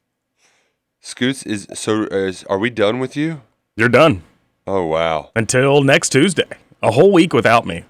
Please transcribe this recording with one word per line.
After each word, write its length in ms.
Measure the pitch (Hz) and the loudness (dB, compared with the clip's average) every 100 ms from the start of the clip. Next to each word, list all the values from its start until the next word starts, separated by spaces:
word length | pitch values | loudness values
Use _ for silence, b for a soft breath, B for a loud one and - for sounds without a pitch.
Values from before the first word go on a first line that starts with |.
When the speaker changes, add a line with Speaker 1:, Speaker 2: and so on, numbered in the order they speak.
| _ _ _ _ _ _ _ _ _ _ | _ _ _ _ _ _ _ _ _ _
Speaker 1:
Scoots, 420 | - - 123 135 | -20 -6 -4 -4
is, 240 | - 107 - | -6 -10 -10
so 300 | - - 110 | -10 -4 -2
is, 400 | 107 98 95 90 - | -2 -4 -4 -6 -6
are 120 | 98 | -4
we 120 | 113 | -4
done 300 | 110 104 120 | -2 -2 -2
with 160 | 131 147 | -6 -6
you? 240 | 156 156 - _ _ - | -6 -8 -16 _ _ -2
Speaker 2:
You're 140 | 117 | 2
done. 340 | 120 165 101 - _ _ _ - | 4 4 2 -6 _ _ _ -6
Speaker 1:
Oh, 200 | 98 85 | -4 -2
wow. 460 | 80 82 78 73 113 | -2 -2 -2 -4 -6
Speaker 2:
Until 480 | 110 127 139 143 | -2 0 2 2
next 260 | 135 156 - | 2 2 0
Tuesday. 380 | 131 180 165 - - _ _ | 0 0 0 -6 -10 _ _
A 100 | 110 | 0
whole 200 | 117 190 | 4 4
week 220 | 185 170 | 4 2
without 320 | 127 107 117 98 | 2 2 2 0
me. 160 | 85 - | -8 -12